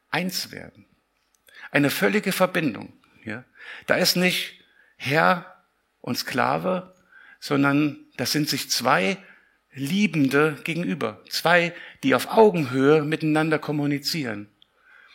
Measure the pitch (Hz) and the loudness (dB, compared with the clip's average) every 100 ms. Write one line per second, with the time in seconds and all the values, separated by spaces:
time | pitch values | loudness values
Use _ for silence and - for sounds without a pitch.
0 | _ 151 180 185 - 95 85 - - _ | _ -6 -4 -6 -10 -12 -16 -20 -20 _
1 | _ _ _ _ _ - - 143 139 - | _ _ _ _ _ -20 -4 0 0 2
2 | 202 208 196 - 185 180 156 104 - - | 0 0 0 0 0 0 -2 -4 -12 -18
3 | _ _ 113 110 - - - - - - | _ _ -12 -12 -14 -20 -20 -10 -2 0
4 | 180 175 180 175 - - _ _ _ - | 2 2 0 0 -6 -14 _ _ _ -12
5 | 127 156 175 185 - - _ _ _ _ | -2 2 2 2 -4 -20 _ _ _ _
6 | - 120 - 127 120 156 180 185 180 _ | -8 -6 -4 -2 0 0 -2 -4 -6 _
7 | _ - - - - 143 139 143 151 131 | _ -20 -20 -14 -4 0 2 2 0 -4
8 | - - 123 156 151 135 - - 120 156 | -14 -8 -4 -2 -2 -4 -4 -2 2 2
9 | 190 190 - - _ _ _ 135 139 196 | 2 -4 -10 -20 _ _ _ -8 -2 0
10 | 208 160 135 139 156 139 - 165 180 170 | 2 2 2 4 2 -2 -6 -4 -4 -4
11 | 113 104 - - 160 175 170 170 - - | -4 -8 -10 -2 4 4 2 -6 -18 -4
12 | 139 131 - 226 214 175 127 131 135 156 | 0 2 2 6 6 6 0 2 4 4
13 | 151 156 160 151 160 151 - 151 143 143 | 2 -2 0 0 0 -2 -2 -2 -2 -2
14 | 143 165 123 104 104 _ _ _ _ - | -4 -6 -6 -8 -12 _ _ _ _ -20
15 | - | -20